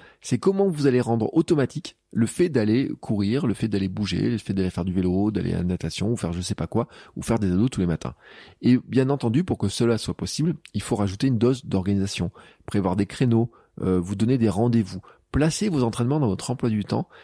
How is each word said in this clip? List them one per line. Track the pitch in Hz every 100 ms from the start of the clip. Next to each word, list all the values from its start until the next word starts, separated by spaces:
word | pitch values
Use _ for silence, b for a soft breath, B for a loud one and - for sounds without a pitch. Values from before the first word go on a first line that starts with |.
| B B
c'est | - 123
comment | 190 196 196
vous | 151 139
allez | 123
rendre | 113 117 110
automatique | 160 165 156 123 147 - - _
le | - 117
fait | - 175
d'aller | 131 107 117 - -
courir, | - 104 101 127 131
le |
fait | 98 113
d'aller | 101 98
bouger, | 101 98 87 107
le | 113
fait | -
d'aller | 95 92
faire | - 90
du |
vélo, | 90 90 92 104
d'aller | 98 90
à | 87
la | 87
natation, | 90 80 - 98
ou | 120
faire | 82
je | 85
sais | 90 101
pas | 80
quoi, | 113 120 B B -
ou |
faire | - 113
des | 101
abdos | 90 123
tous | -
les | 90
matins. | 80 - - B B B B
Et | 117 123 -
bien | 110 131
entendu, | 139 117 123
pour | 185 110
que | 101
cela | - 117 110
soit | - -
possible, | 92 - 160 - -
il | 101
faut | - 107
rajouter | 101 98 135
une | 117
dose | 120 131 -
d'organisation, | 95 92 101 98 - 87 B B B -
prévoir | 101 92 92
des | 101
créneaux, | - 127 113 120 b b -
euh, | 92 92
vous | 87 104
donner | 113 131
des | 110
rendez-vous. | 92 120 117 98 95 B B _
Placez | 131 156 - 214
vos | 151
entraînements | 120 110 120 151
dans | 127
votre | 92 -
emploi | 123 123
du | 107 98
temps. | 113 - B